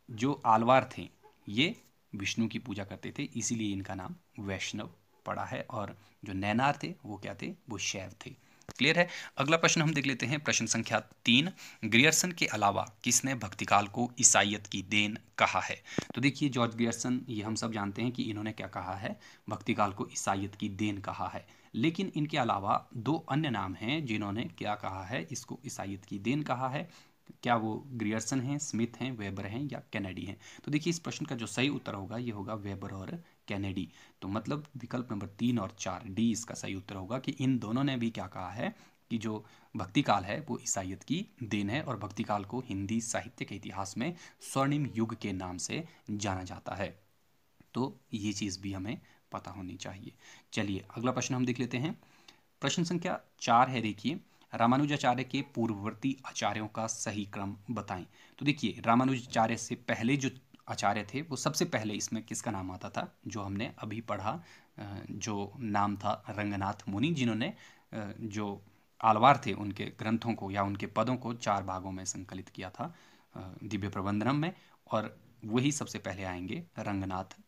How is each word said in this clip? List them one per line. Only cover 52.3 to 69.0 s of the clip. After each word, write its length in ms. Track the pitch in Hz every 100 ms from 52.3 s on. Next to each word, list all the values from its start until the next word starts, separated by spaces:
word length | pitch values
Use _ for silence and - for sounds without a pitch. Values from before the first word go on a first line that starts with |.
| - _ _
प्रश्न 220 | 139 -
संख्या 360 | 170 175 180 - - _
चार 300 | - 117 131
है, 120 | 127
देखिए, 380 | 110 101 120 170 - _ _ 110
रामानुजाचार्य 680 | 113 131 147 147 135 123
के 180 | 127 135
पूर्ववर्ती 760 | 135 123 113 101 104 110 139 135 -
आचार्यों 420 | - 107 104 107
का 200 | - 113
सही 380 | - - 101 101
क्रम 320 | 104 98 104 -
बताएं। 340 | 110 101 95 85 - - -
तो 60 | 139
देखिए, 360 | 147 110 - 113
रामानुजाचार्य 720 | 117 131 131 117 - 113 113
से 180 | - 127
पहले 420 | - 113 117 143
जो 120 | 131 - - - -
आचार्य 400 | 110 101 104 104
थे, 80 | 131
वो 140 | 160 131
सबसे 300 | 156 147 170
पहले 280 | 123 107
इसमें 300 | 104 - 113
किसका 280 | 110 110 120
नाम 200 | 98 92
आता 180 | 90 101
था? 300 | 110 - - -
जो 140 | 104
हमने 320 | 98 98 123 -
अभी 220 | 110 107
पढ़ा, 420 | 113 101 101 160 - - _ -
अ, 160 | 104 98 -
जो 420 | 101 101 101 101 139
नाम 380 | 113 101 101 98
था 280 | 101 110 -
रंगनाथ 600 | 104 104 101 98 104 -
मुनि, 220 | 98 147
जिन्होंने, 420 | 160 120 110 147 - - - _
अ, 180 | 113 101 101
जो 460 | 113 101 104 101 - _ _ _